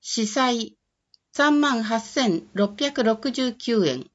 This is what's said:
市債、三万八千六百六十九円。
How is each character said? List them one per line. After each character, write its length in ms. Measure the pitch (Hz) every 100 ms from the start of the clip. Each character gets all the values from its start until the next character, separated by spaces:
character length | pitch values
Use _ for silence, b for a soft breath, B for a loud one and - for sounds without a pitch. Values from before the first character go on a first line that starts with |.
市 240 | - - 214
債、 500 | - 254 240 226 _ _ _ _ _ _
三 300 | - 285 294
万 200 | 294 240
八 180 | 220 226
千 500 | 220 - 247 165 -
六 240 | 185 202 208
百 260 | 285 285
六 300 | 220 220 269
十 220 | 254 254
九 320 | - - 226 170
円。 240 | 127 -